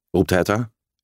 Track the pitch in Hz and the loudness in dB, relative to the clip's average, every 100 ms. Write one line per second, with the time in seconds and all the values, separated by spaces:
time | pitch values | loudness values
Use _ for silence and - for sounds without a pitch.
0 | _ 87 90 90 85 107 120 _ _ _ | _ -2 0 0 0 -2 -4 _ _ _